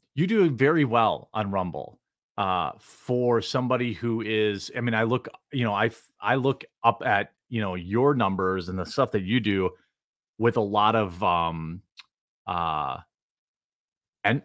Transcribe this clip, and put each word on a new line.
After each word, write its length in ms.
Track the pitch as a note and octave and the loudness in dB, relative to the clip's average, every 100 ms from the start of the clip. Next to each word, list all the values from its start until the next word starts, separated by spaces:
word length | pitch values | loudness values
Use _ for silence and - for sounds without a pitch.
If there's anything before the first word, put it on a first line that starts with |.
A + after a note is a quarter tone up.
| _ | _
you 120 | C3+ F#3 | -4 0
do 240 | A3 E3+ | 2 2
very 340 | A#2 C#3 E3 | 4 2 4
well 460 | C3 A#2 A2 D2+ - | 2 2 2 0 -6
on 160 | A2 G2+ | -4 -2
Rumble, 500 | G2 F2+ C#2+ - - _ _ _ - | -2 -4 -6 -12 -18 _ _ _ -4
uh, 360 | F#2+ F2+ D2+ - | -2 -2 -2 -8
for 640 | - - - B2 B2 A#2 | -16 -12 -4 0 2 2
somebody 500 | - C3 B2+ B2+ B2 | 0 -2 0 0 -2
who 280 | F#2 A#2 A2+ | -4 -4 -2
is, 480 | G#2+ A2 G#2+ G2 - B2 | -2 0 0 -2 -8 -4
I 40 | |
mean, 140 | A#2+ | 0
I 80 | A2 | 0
look, 240 | A2+ B2 - - _ | 2 0 -4 -16 _
you 120 | C#3 | -4
know, 100 | A2+ | -2
I 120 | G2+ A2+ | 0 0
f-, 260 | - - _ | -2 -16 _
I 160 | G2+ C3+ | 0 2
look 280 | C3+ C3 - _ | 0 -2 -8 _
up 200 | A#2 - | 0 2
at, 300 | B2+ G2+ G#2+ _ _ | 2 0 -2 _ _
you 120 | A#2 | -4
know, 140 | G2+ | -2
your 400 | F#2 F2 A2+ C#3 | -4 -2 2 4
numbers 540 | C3+ G2 F#2+ F#2 F#2+ F2 | 4 2 2 0 0 -4
and 100 | F#2 | -6
the 80 | F2 | -4
stuff 240 | - B2+ | -2 0
that 100 | G#2 | 0
you 180 | F#2 B2 | 0 0
do 300 | G#2+ G2 F#2 - _ _ _ _ _ - | 2 0 0 -4 _ _ _ _ _ -2
with 180 | A#2 A2+ | 0 2
a 40 | |
lot 340 | G2+ G#2 G#2+ A2+ | 0 2 4 4
of, 260 | G2 F2 | 0 -2
um, 600 | G2 E2+ E2 E2 D#2+ F2+ - - - _ _ _ F#2 | 0 0 -2 -4 -8 -10 -16 -20 -20 _ _ _ -8
uh, 520 | F2 E2 D2+ C#2 - - _ _ _ _ _ _ _ _ _ _ _ | -4 -2 -4 -6 -8 -14 _ _ _ _ _ _ _ _ _ _ _
and 180 | G#2 C3 | -2 -2